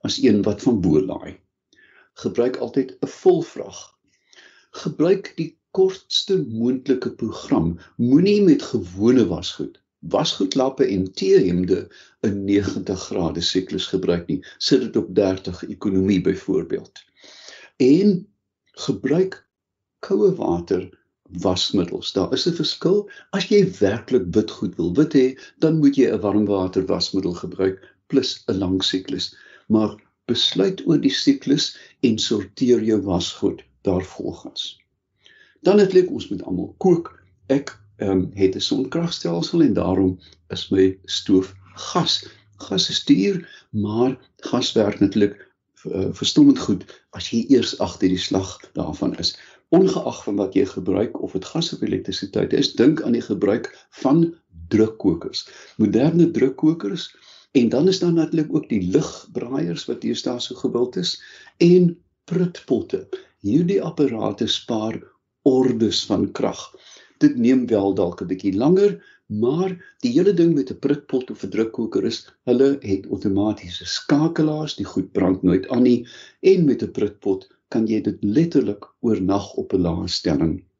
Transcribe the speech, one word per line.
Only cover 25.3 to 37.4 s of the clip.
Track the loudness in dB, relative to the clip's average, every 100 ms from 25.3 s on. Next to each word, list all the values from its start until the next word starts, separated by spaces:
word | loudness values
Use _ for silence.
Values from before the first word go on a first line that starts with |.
| -2 -14 _
dan | 0 4
moet | 4 4
jy | 2
'n | 2
warmwater | 0 2 2 0 0 -2 -2
wasmiddel | -2 -2 -2 -4
gebruik | -6 -10 -2 -2 -2 -12 _ _
plus | -2 -2 -6 -4
'n | -2
lang | -2 -2
siklus. | -2 -4 -6 -8 -8 -12 -20 -20 _
Maar | 0 0 -4 _ _ -6
besluit | -2 -2 0 0 0 0
oor | 0
die | 2
siklus | 0 0 0 0 0 -2 -8 -20 _
en | 0 0
sorteer | -2 -4 -4 -2 2 2
jou | 2 0
wasgoed | 0 -2 -4 -4 -4 -4 -12 _
daarvolgens. | -2 -2 -4 -8 -10 -10 -14 -12 -12 -14 _ _ _ _ _ _ _ _
Dan | 2 4
natuurlik, | 6 4 2
ons | -2 -8
moet | -10
almal | -6 -6 -6 -2
kook. | 2 2 0 -16 _ _